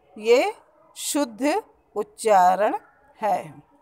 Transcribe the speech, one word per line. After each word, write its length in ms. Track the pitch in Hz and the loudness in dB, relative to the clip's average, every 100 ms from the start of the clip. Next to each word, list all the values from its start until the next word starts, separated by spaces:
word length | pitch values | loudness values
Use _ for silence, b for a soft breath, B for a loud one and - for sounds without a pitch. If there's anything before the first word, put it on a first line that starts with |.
| _ - | _ -8
ये 380 | 214 247 370 440 _ _ _ - | 2 2 2 -4 _ _ _ -14
शुद्ध 680 | - 302 285 214 269 370 - _ _ - | -6 -4 -4 -4 -4 -2 -6 _ _ -10
उच्चारण 840 | 208 - 220 196 180 185 208 381 _ _ _ - | -10 -6 2 4 4 2 0 -4 _ _ _ -8
है। 320 | 220 180 156 143 - _ | -4 -4 -6 -20 -20 _